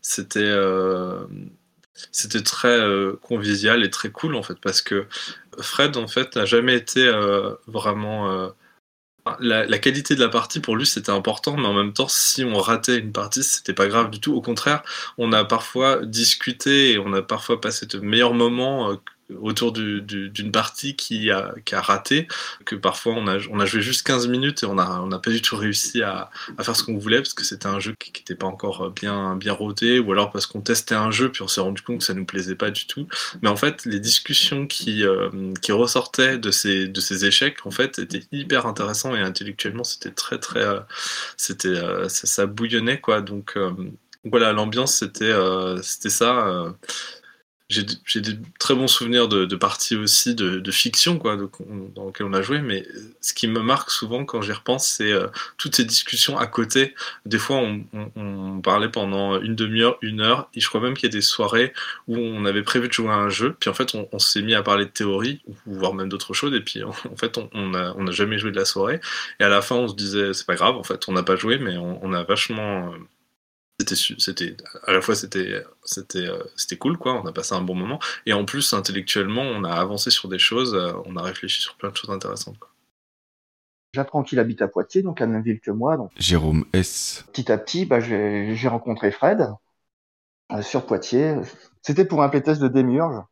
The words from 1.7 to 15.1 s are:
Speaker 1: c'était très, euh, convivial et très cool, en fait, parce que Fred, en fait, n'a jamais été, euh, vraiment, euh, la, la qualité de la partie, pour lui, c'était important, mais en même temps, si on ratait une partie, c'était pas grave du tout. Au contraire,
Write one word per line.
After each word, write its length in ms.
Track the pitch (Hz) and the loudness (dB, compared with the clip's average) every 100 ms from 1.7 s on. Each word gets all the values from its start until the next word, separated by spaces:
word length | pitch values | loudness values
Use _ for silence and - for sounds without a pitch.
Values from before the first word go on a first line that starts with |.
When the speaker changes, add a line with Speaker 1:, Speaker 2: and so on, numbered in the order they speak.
| _ _ - - | _ _ -20 -8
Speaker 1:
c'était 320 | - 107 113 | -6 -2 -2
très, 340 | 104 - 123 120 | -2 2 4 6
euh, 400 | 107 98 98 - | 4 2 0 -4
convivial 640 | - 117 104 101 107 117 | -4 -2 0 2 4 4
et 60 | 101 | 2
très 200 | - 107 | -2 -8
cool, 240 | - 160 | -4 -4
en 80 | 135 | -4
fait, 160 | 98 87 | -6 -6
parce 220 | 101 92 | 0 0
que 240 | - 101 98 - - - - - | 0 -2 -2 -10 -10 -14 -18 -10
Fred, 360 | - - 147 131 | -4 2 2 2
en 120 | 110 | -2
fait, 260 | - - | -2 -2
n'a 100 | 120 | 0
jamais 300 | 101 117 123 | 4 4 6
été, 320 | 123 113 131 127 | 2 2 4 4
euh, 480 | 107 101 101 98 - - | 6 4 2 0 -8 -8
vraiment, 640 | 110 104 104 107 107 101 | -4 -2 -2 -4 -2 -2
euh, 160 | 95 92 - _ _ _ _ _ _ - - | -2 -6 -10 _ _ _ _ _ _ -8 -4
la, 260 | 123 110 110 | 0 2 2
la 120 | - | 2
qualité 360 | 139 135 147 | 2 0 0
de 60 | 139 | 2
la 80 | 117 | 4
partie, 320 | - - 165 | 2 -2 -6
pour 160 | 143 110 | -2 2
lui, 100 | 139 | 2
c'était 240 | - 101 | 0 0
important, 460 | 101 95 107 - 143 | 0 0 -2 -2 0
mais 100 | 113 | 2
en 80 | |
même 180 | 101 101 | 2 2
temps, 140 | 104 135 | 0 0
si 380 | - - - | 2 2 2
on 140 | 127 104 | 2 2
ratait 380 | 104 110 113 123 | 2 2 2 0
une 140 | 107 | 0
partie, 320 | 104 104 131 | -6 -4 -2
c'était 320 | 131 - - | 0 -2 -2
pas 140 | 190 101 | 2 4
grave 200 | 113 110 | 4 2
du 120 | 107 | -2
tout. 120 | 147 | -2
Au 60 | 135 | -2
contraire, 440 | 110 117 139 147 - - - | -2 -2 0 0 -2 -10 -10